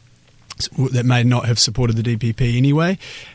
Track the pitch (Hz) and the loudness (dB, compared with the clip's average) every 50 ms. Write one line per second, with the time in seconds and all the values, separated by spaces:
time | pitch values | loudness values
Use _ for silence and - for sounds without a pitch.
0 | _ _ _ _ _ _ _ - _ - - - - - - - 131 127 127 123 | _ _ _ _ _ _ _ -20 _ -18 -12 -10 -10 -8 -4 -2 -2 0 0 0
1 | 117 127 127 120 117 123 123 120 - 117 123 - - - 110 135 123 117 110 117 | 2 2 2 2 2 2 2 2 0 0 0 0 0 -2 0 0 0 0 0 0
2 | 113 120 117 110 131 113 117 - 131 117 120 123 131 143 143 156 165 180 190 - | 0 -2 -2 -2 -2 -4 -2 0 0 0 2 2 2 4 2 2 2 0 -2 -4
3 | - - - - - - | -8 -14 -18 -18 -20 -20